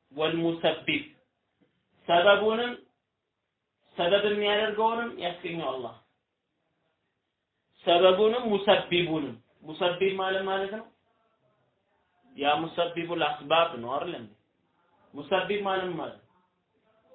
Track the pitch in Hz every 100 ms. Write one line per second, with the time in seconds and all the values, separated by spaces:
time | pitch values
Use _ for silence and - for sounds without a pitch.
0 | _ 135 160 165 165 165 170 - - 147
1 | - _ _ _ _ _ _ _ _ _
2 | - 170 190 202 214 226 240 240 - _
3 | _ _ _ _ _ _ _ _ _ -
4 | 175 202 208 208 208 208 214 208 226 233
5 | 233 - 175 175 175 170 143 127 117 -
6 | _ _ _ _ _ _ _ _ _ _
7 | _ _ _ _ _ _ _ _ 185 175
8 | 185 185 214 247 233 196 208 180 - 175
9 | 160 156 135 113 _ _ 151 160 180 175
10 | 190 190 190 190 196 190 196 214 233 _
11 | _ _ _ _ _ _ _ _ _ _
12 | _ _ _ 135 143 151 165 175 170 170
13 | 165 170 147 147 143 165 165 120 117 139
14 | 175 143 110 _ _ _ _ _ _ _
15 | _ 139 143 190 175 208 196 190 180 165
16 | 127 - _ _ _ _ _ _ _ _
17 | _